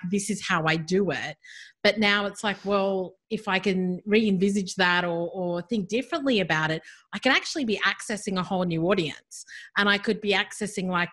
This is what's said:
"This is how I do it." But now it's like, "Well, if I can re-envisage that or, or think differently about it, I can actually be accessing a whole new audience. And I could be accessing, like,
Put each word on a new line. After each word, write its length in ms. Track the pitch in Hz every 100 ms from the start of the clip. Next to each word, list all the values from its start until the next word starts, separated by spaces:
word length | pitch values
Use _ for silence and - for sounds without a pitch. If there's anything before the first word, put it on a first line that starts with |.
| 180
"This 180 | 202 202
is 180 | 202 -
how 180 | 180 160
I 100 | 160
do 340 | 160 180 196
it." 260 | 131 123 151 - - - _
But 160 | 208 208
now 280 | 208 202 202
it's 180 | 202
like, 180 | 220 190
"Well, 500 | 190 202 196 190 185 - -
if 180 | 214 208
I 100 | 190
can 400 | 196 185 185 180
re-envisage 720 | - 208 220 190 202 202 185
that 300 | - 180 175
or, 260 | 175 170 170
or 300 | 190 180 175
think 260 | 175 233 190
differently 520 | 220 269 339 277 226
about 300 | 175 156 156
it, 120 | 160 - - _
I 40 | 202
can 140 | 262
actually 320 | 302 392 -
be 160 | 247 196 190
accessing 520 | 202 - 208 - 190
a 40 |
whole 220 | 175 185
new 220 | 180 165 165
audience. 540 | 202 156 - _ - - - - -
And 100 | 202
I 80 | 202
could 240 | 202 208
be 120 | 208
accessing, 560 | 190 202 - 202 202 185
like, 220 | 180 175